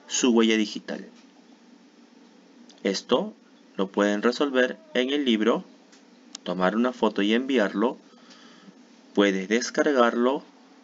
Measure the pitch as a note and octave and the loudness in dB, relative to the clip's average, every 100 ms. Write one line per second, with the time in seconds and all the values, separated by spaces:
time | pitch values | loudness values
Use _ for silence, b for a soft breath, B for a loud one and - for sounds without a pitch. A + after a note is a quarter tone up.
0 | - - C3 A#2 A2+ A2 G#2+ - - - | -10 0 2 4 4 2 0 -6 -12 -12
1 | - - - _ - - _ - _ _ | -14 -20 -20 _ -20 -20 _ -20 _ _
2 | - _ - - - - - - - F#2+ | -20 _ -20 -20 -20 -20 -20 -8 -4 -4
3 | - C3 G#3+ - _ _ _ - F#2+ - | -2 -2 -2 -10 _ _ _ -6 -4 0
4 | G2+ G#2 A2 A#2+ D3 B2+ B2+ - - A#2+ | 0 2 0 0 -2 0 0 -2 -6 -4
5 | B2+ D3 C3+ A2 G#2+ D3+ - - - - | -2 -2 0 2 2 0 -4 -20 -20 -20
6 | _ - - - - F2+ F#2 G#2+ B2 B2 | _ -20 -20 -14 -8 -2 0 2 -2 0
7 | A2 G2+ G2+ A2+ C3+ C3 G2 G2+ A2+ - | -2 0 0 0 0 0 0 0 -2 -4
8 | - B B B B B B - - - | -16 B B B B B B -20 -20 -20
9 | - - G2+ F#2+ F#2+ A2+ B2+ - D3+ C3+ | -6 0 2 0 -2 -2 -2 -2 0 2
10 | A#2+ A#2 B2 D3 - - - - | 2 2 0 -2 -8 -20 -20 -20